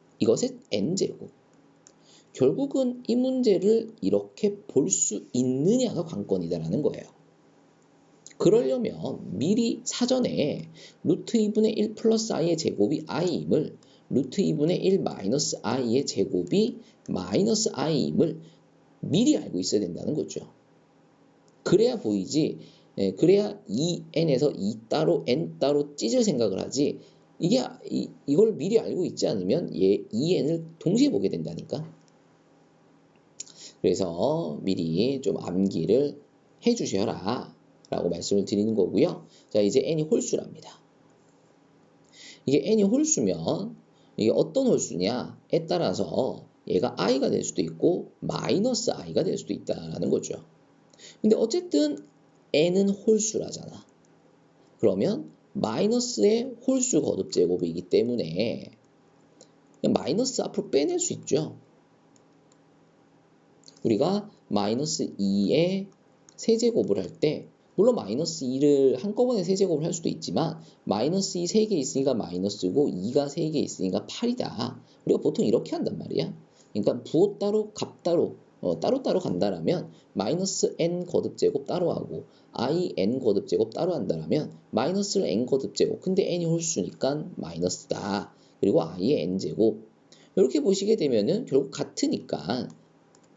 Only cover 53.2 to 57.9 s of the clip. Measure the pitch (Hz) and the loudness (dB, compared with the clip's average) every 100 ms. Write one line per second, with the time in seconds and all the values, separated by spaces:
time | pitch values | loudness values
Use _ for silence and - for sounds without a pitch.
53.2 | - - 87 - - - - _ _ _ | 2 -4 -6 -8 -14 -18 -20 _ _ _
54.2 | _ _ _ _ _ _ 110 95 143 247 | _ _ _ _ _ _ 2 2 0 -2
55.2 | 302 - _ - 104 117 202 247 240 - | -6 -16 _ -4 -2 0 2 0 -2 2
56.2 | 202 226 262 240 - 262 247 160 131 92 | 4 4 0 -6 0 0 2 2 2 -2
57.2 | 92 - 87 87 85 85 90 | -2 2 2 2 -2 -4 0